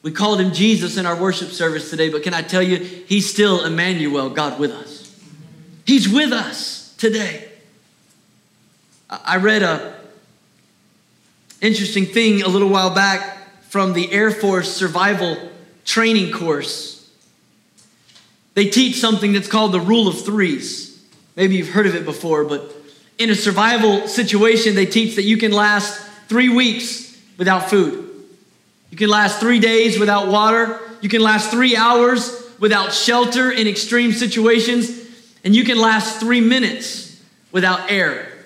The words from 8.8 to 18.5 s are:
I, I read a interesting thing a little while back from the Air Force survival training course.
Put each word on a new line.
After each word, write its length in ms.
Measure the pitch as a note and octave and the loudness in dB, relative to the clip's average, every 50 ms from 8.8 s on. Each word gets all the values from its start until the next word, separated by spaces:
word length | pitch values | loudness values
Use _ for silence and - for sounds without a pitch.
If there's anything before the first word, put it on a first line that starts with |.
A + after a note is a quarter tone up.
| _ _ _ _ _ _ | _ _ _ _ _ _
I, 120 | - - - | -16 -12 -4
I 120 | - F#3 F#3 | -2 -2 0
read 240 | F#3+ G#3 G#3+ G#3 | 2 2 2 2
a 320 | G3 E3+ D#3+ D3 - - - - - - - - _ _ _ _ _ _ _ _ _ _ _ _ _ _ _ _ _ _ _ _ _ _ _ _ _ _ - _ | 0 0 -2 -4 -6 -12 -16 -18 -20 -20 -20 -20 _ _ _ _ _ _ _ _ _ _ _ _ _ _ _ _ _ _ _ _ _ _ _ _ _ _ -10 _
interesting 420 | G3 A3 G#3+ G3 G3+ - - G3 F#3+ | 0 0 0 0 -2 -4 -2 -2 -2
thing 380 | - - A#3 A#3 A3 G3+ G3 | 0 0 2 2 2 2 2
a 60 | F#3+ F#3 | 0 0
little 200 | F3+ G3+ G3+ G3 | 0 2 2 2
while 220 | G3 F#3+ F#3 F#3 | 2 2 2 2
back 720 | E3+ G3 G3 G3 F#3+ F#3 - - - - - - - - _ - | 2 2 2 2 0 -2 -6 -10 -12 -16 -20 -20 -20 -20 _ -6
from 240 | - G3 F#3+ F#3+ F3 | -2 -2 0 0 0
the 180 | F3 F3 F3 | -2 -2 -2
Air 180 | F#3+ G3+ G#3+ A3 | 0 2 2 2
Force 400 | G#3 - - G3 F#3+ F3+ E3+ - | 0 0 0 0 0 0 -2 -4
survival 760 | - - F#3+ F3 D#3+ F3 F#3+ G3+ G#3 F3 F3+ E3+ D#3 - - - - - - - _ _ _ | -4 -4 -4 -2 0 0 0 0 0 0 -2 -4 -4 -8 -10 -16 -18 -20 -20 -20 _ _ _
training 460 | - - A3+ A3+ A3+ A3 G#3+ F#3 E3 | -4 0 2 2 2 2 2 0 -2
course. 760 | - - F3 E3 D3+ C#3+ C#3 - - - - - - - - _ _ _ _ _ _ _ _ _ _ _ _ _ _ _ _ _ _ _ _ _ _ - _ _ _ _ _ _ | -4 -6 -4 -4 -4 -4 -4 -8 -10 -10 -12 -14 -18 -20 -20 _ _ _ _ _ _ _ _ _ _ _ _ _ _ _ _ _ _ _ _ _ _ -20 _ _ _ _ _ _